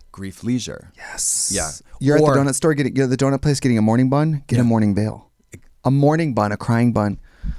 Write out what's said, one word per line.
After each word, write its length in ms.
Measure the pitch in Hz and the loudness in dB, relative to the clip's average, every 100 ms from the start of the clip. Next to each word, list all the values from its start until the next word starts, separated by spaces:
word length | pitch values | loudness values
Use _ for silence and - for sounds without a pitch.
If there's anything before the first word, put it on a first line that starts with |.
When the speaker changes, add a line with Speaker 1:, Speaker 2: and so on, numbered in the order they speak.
| - | -20
Speaker 1:
Grief 300 | - 98 - | -14 -14 -10
leisure. 480 | 113 123 - 50 - - | -4 -4 -6 -12 -16 -20
Speaker 2:
Yes. 560 | - - - - - | -14 -8 -4 -4 -4
Speaker 1:
Yeah. 180 | 98 78 - - - | -4 -4 -8 -16 -4
Speaker 2:
You're 200 | 135 147 | 2 4
Speaker 1:
Or 100 | 151 | 4
Speaker 2:
at 120 | 139 139 | 4 2
the 40 | |
donut 40 | 131 | 0
store 180 | 165 | 0
getting, 220 | 147 131 127 | 0 0 0
you're 80 | 135 | 0
at 40 | |
the 80 | 127 | 0
donut 240 | 135 135 | 0 0
place 180 | 151 139 | 0 0
getting 180 | 131 113 | 0 2
a 40 | |
morning 280 | 107 117 131 | 2 2 2
bun. 340 | 139 156 147 - | 2 0 -2 -2
Get 80 | 123 | 0
a 40 | |
Speaker 1:
Yeah. 40 | |
Speaker 2:
morning 320 | 120 113 107 98 | 2 2 2 0
veil. 340 | 107 113 - _ _ - - _ | -2 -6 -16 _ _ -20 -20 _
A 80 | 131 | -2
morning 420 | 139 143 156 160 | 2 2 2 0
bun, 180 | 113 104 | -2 -2
a 40 | 104 | -2
crying 360 | - 117 120 | -2 2 2
bun. 260 | 107 104 95 - _ - | 2 0 -4 -12 _ -10